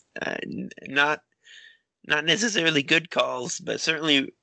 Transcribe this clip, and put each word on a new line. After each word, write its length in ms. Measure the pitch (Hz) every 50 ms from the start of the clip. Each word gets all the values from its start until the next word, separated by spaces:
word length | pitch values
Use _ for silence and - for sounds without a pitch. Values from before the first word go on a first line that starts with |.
| - _ - - -
Uh, 140 | - - - -
n-, 260 | - - - - - - - -
not, 340 | - 135 139 147 151 151 - _ _ _ _ _ - - - - - - _ _ _ _ _ _
not 180 | - 151 151 151
necessarily 580 | 165 180 196 220 240 202 180 165 165 156 143 139
good 280 | 139 160 165 160 -
calls, 480 | - 151 127 131 131 127 123 - - -
but 220 | - - 110 107
certainly 520 | - 160 160 147 156 156 143 139 135 - - _